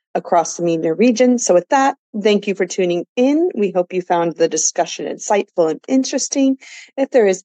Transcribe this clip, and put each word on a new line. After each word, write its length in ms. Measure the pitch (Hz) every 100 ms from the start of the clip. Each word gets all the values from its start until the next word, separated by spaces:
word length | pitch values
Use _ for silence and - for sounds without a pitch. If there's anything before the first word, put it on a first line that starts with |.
| _ 180
across 420 | - 175 165 -
the 60 |
mena 280 | 170 165 165
region. 460 | 160 240 226 254 240
So 160 | -
with 160 | 262 -
that, 260 | 277 269 - _ 220
thank 280 | 208 208 208
you 80 | 185
for 100 | 185
tuning 400 | - 180 175 - -
in. 360 | 254 302 349
We 160 | 233 202
hope 240 | 180 180
you 80 | 185
found 340 | 180 175 170 160
the 120 | 165
discussion 580 | 156 - - 160 - -
insightful 640 | - - 202 - - 165
and 100 | - -
interesting. 680 | 262 262 285 - 285 269 262 - - - -
If 140 | 269
there 160 | 254 202
is 160 | 185